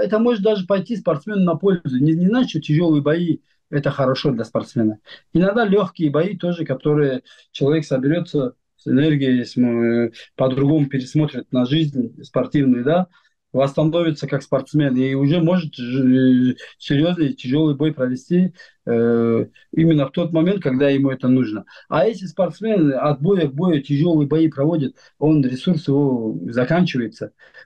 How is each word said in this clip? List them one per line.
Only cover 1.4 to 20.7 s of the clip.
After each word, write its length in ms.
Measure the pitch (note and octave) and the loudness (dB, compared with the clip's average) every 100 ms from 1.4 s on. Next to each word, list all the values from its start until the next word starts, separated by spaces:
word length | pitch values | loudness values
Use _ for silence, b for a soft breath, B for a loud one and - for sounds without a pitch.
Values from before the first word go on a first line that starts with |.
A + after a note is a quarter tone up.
на 140 | F3+ D#3 | 0 2
пользу. 420 | G3 F3+ C#3+ B2+ | 0 0 0 0
Не, 140 | D3 | 2
не 140 | E3 F3+ | 2 2
значит, 240 | B3 B3+ | 2 0
что 100 | D#3+ | -4
тяжелые 420 | - D3+ F3 D3+ | -2 0 2 2
бои — 360 | C#3+ E3 F3 D#3 _ _ _ | 2 0 -2 -4 _ _ _
это 200 | D3 C#3 | -4 -4
хорошо 400 | - C3 C3 D3+ | -2 -2 0 -2
для 140 | A#2 | -2
спортсмена. 540 | A2+ A#2 - B2 A2 G#2+ B B _ | -4 -6 -4 -2 -2 -2 B B _
Иногда 320 | E3 F#3+ G#3 G#3+ | 0 2 2 2
легкие 440 | G3 F#3+ - D#3 | 2 0 -2 -2
бои 260 | C#3+ F3+ G3 | 0 -2 -4
тоже, 260 | F3 E3+ | -6 -4
которые 580 | D#3+ C3 D3+ D3+ C#3+ C3 b b b | -6 -4 0 0 0 -2 b b b
человек 320 | - C3+ D#3+ | -4 0 0
соберется 680 | D3+ C3 C3+ E3+ E3+ D3 B2 - _ _ | -2 -2 0 -2 -2 -4 -4 -8 _ _
с 100 | - | -2
энергией, 580 | B2+ D#3 D3 C3+ B2+ | 2 2 2 0 0
с 120 | A#2 - | -2 -2
мо-, 280 | B2 A#2 A#2 A#2 A#2 | 0 0 0 0 -2
э, 40 | B B - | B B -2
по-другому 520 | C3 C3 C#3 D#3 C#3 | -2 0 2 2 0
пересмотрит 640 | C3 B2 D3+ D3 B2 - | -2 -2 -2 -2 -4 -4
на 120 | B2+ B2 | -2 0
жизнь 540 | D#3 D#3 C#3 A2+ - | 0 0 -2 -6 -10
спортивную, 600 | - C3+ B2+ D3+ C3 B2 | -6 -4 -2 0 2 2
да, 220 | B2 F3 F#3 b b _ _ | 2 0 0 b b _ _
восстановится 720 | - C#3 C#3+ D#3 E3 E3 D3+ D3 | -2 0 0 0 0 0 -2 -4
как 160 | C#3+ | -6
спортсмен 540 | - C3+ B2+ D3+ C#3+ B2+ | -2 -4 -2 0 0 0
и 180 | C3 | 0
уже 260 | C3+ C#3 F3 | 0 0 2
может 340 | E3 F#3 D#3 - | 2 0 -2 -8
ж-, 760 | A#2+ C3 B2+ C3 C3 B2+ B2+ | -6 0 2 4 4 4 2
э, 40 | B2 B - | -2 B -12
серьезный, 560 | - C#3+ E3 F3 C#3+ | -4 0 0 0 -2
тяжелый 420 | B2+ A#2+ C#3+ D#3 C3+ | -4 -4 0 0 0
бой 160 | D#3 | -2
провести, 600 | D3+ B2+ B2+ - F3 F#3 B B B - | -2 -4 -4 -2 0 0 B B B -4
э, 600 | A#2 A#2 A#2 A#2 A#2 A#2 b b | 0 2 2 2 0 -2 b b
именно 340 | - E3 D3+ C3+ | 0 2 2 0
в 20 | |
тот 220 | - E3+ | -2 -2
момент, 300 | E3 E3+ G3 | 0 0 0
когда 260 | C#3+ | -2